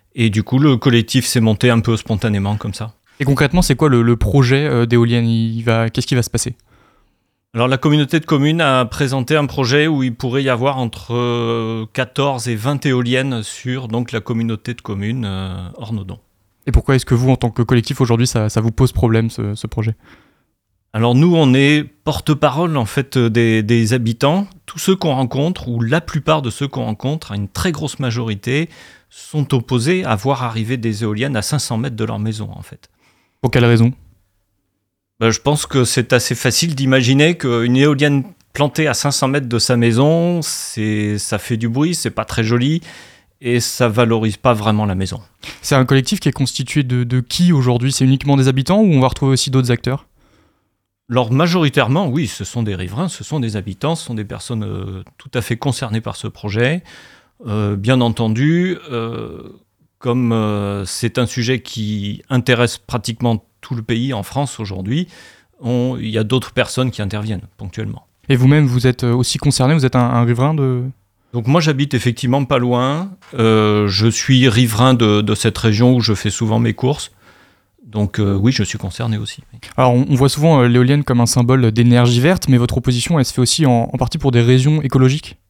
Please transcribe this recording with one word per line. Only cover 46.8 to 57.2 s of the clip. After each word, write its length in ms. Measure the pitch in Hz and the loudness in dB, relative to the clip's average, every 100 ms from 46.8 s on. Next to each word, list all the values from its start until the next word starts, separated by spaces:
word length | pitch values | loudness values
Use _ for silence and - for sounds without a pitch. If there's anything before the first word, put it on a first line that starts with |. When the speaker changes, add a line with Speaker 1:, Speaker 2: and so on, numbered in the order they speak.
Speaker 2:
de, 180 | 127 123 | 0 -2
de 160 | 120 127 | 0 -2
qui 340 | 123 - 180 | -2 0 2
aujourd'hui ? 380 | 151 123 120 127 | 4 2 2 0
C'est 140 | 131 | 2
uniquement 320 | 135 135 143 139 | 2 2 2 4
des 100 | 131 | 4
habitants 320 | 131 131 196 | 2 2 4
ou 140 | 214 | 4
on 80 | 143 | 4
va 80 | 127 | 2
retrouver 240 | - 135 | 2 0
aussi 180 | 131 - | 2 2
d'autres 220 | 131 123 | 0 2
acteurs ? 340 | 120 - 139 - _ _ _ _ _ _ _ _ _ _ | 0 -2 -6 -10 _ _ _ _ _ _ _ _ _ _
Speaker 1:
Alors 220 | 120 113 | -2 2
majoritairement, 720 | 131 170 180 151 143 117 147 180 | 2 2 2 2 2 2 2 0
oui, 220 | 135 123 | -2 -4
ce 160 | - | -6
sont 180 | 98 120 | -8 -4
des 140 | 110 92 | -4 -4
riverains, 320 | 92 107 180 | -6 -4 -6
ce 160 | - | -6
sont 160 | - 151 | -8 -4
des 160 | 117 104 | -4 -4
habitants, 400 | 95 95 143 165 | -8 -6 -4 -4
ce 80 | |
sont 100 | - | -6
des 100 | 113 | -8
personnes, 380 | 104 - - 117 | -8 -10 -8 -6
euh, 400 | 104 98 98 95 - _ | -6 -8 -8 -12 -14 _
tout 140 | - | -8
à 80 | 127 | -6
fait 140 | - 117 | -4 -4
concernées 440 | 139 117 123 110 | -4 -4 -4 -6
par 140 | 110 | -6
ce 140 | - 107 | -10 -12
projet. 560 | - 107 104 123 170 - - - - | -10 -8 -2 0 -2 -8 -20 -20 -20